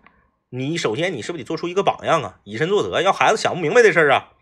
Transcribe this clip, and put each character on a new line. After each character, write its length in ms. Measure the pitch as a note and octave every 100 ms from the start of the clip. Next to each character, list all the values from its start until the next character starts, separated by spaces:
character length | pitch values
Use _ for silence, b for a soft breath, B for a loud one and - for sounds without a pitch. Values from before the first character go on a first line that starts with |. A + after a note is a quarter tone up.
| _ b b _ _
你 260 | B2+ C3+ E3+
首 200 | C#3+ A2+
先 160 | F3
你 100 | D3
是 80 | G#2
不 80 | F3
是 60 |
得 20 | A#2
做 100 | D#3
出 120 | F3
一 40 |
个 120 | F3
榜 200 | F#3 -
样 160 | A2 D#3+
啊， 200 | G#2+ -
以 140 | - G#2+
身 120 | D#3+
作 140 | G3+
则， 180 | G#2+ G#2
要 120 | F3+
孩 180 | F3+ C3+
子 60 | G#3+
想 180 | -
不 60 | C3+
明 120 | D#3
白 100 | A#3
这 100 | A3
事 80 | E3
儿 120 | D3
啊。 200 | A#2+ - _